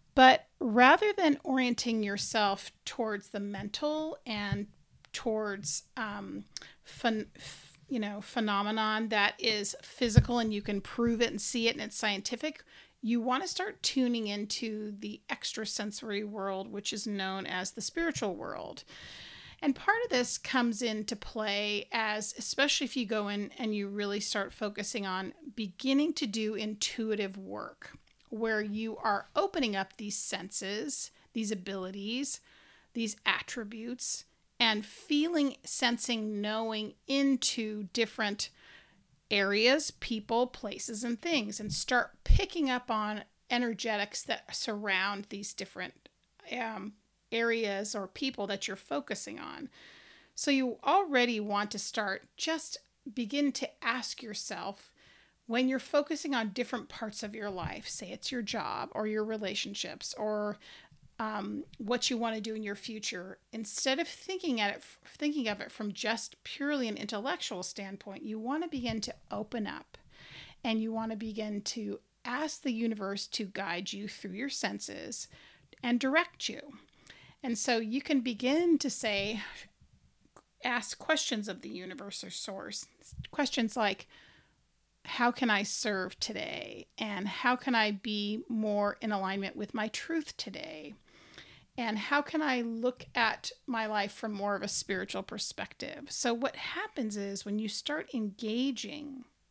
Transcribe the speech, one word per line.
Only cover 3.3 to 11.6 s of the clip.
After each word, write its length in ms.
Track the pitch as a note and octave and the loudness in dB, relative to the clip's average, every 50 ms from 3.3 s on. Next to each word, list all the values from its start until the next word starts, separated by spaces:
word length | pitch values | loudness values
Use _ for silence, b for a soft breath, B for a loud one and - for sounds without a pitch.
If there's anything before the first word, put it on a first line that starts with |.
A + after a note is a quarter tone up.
| - G3+ | -6 -4
mental 800 | G3+ G3+ G3+ F#3+ G3+ G3+ - - D4+ D4 D4+ D#4 D#4 D#4 - - - | -4 -4 -4 -6 -6 -6 -4 -2 0 0 0 0 -2 -4 -6 -6 -6
and 420 | B3 G#3+ G#3 G#3 G3+ G3+ G3+ G#3 - - - - _ - - - - - | -6 -4 -2 0 0 0 -2 -2 -6 -10 -18 -20 _ -20 -20 -16 -12 -10
towards, 680 | - - A#3 G#3+ G#3+ G#3+ G#3 G3 G3+ G3+ - - - - - _ | -4 -2 0 0 0 0 -2 -4 -4 -2 -2 -2 -2 -4 -6 _
um, 480 | C4 A3+ G#3 G3+ G3+ G3 F#3+ G3 G#3 G#3 - B B B B B B _ | -6 -6 -6 -6 -6 -8 -8 -8 -10 -10 -10 B B B B B B _
phen-, 420 | - - - - A#3 A3 G#3+ - - - | -14 -4 2 4 4 4 4 0 -4 -10
f-, 340 | - - - - - - - - - - | -14 -12 -12 -12 -12 -14 -16 -20 -20 -8
you 120 | - C#4 A#3 | -4 -2 0
know, 200 | G#3 G#3 G3+ G#3 | 0 -2 -4 -6
phenomenon 920 | G3 - - A#3+ A3 G#3+ G3+ G3 G3+ G#3 A3 A3 G#3+ G#3+ G#3+ A3 A3+ G#3+ | -8 -4 0 0 2 4 4 4 4 4 2 2 2 2 2 2 2 4
that 260 | A3 G#3 G3+ G#3 - - | 6 6 6 6 4 2
is 360 | - A#3 G#3+ G#3 G3+ - - - | 0 0 2 2 0 -2 -4 -4
physical 580 | - - - - B3+ A#3 G#3 A#3+ - - A#3+ A#3+ | -10 -14 -2 0 2 10 10 10 10 10 6 2
and 140 | A3+ A3 G#3 | 2 2 2
you 80 | G3+ | 0
can 200 | G3+ - G3+ G3 | 0 -2 -2 -2
prove 400 | - - - - A#3 A#3 A#3 A3 | -4 -4 0 2 2 4 4 4
it 100 | A#3+ A3+ | 2 2
and 80 | - G#3+ | 2 0
see 280 | - - - A#3+ | 0 0 2 4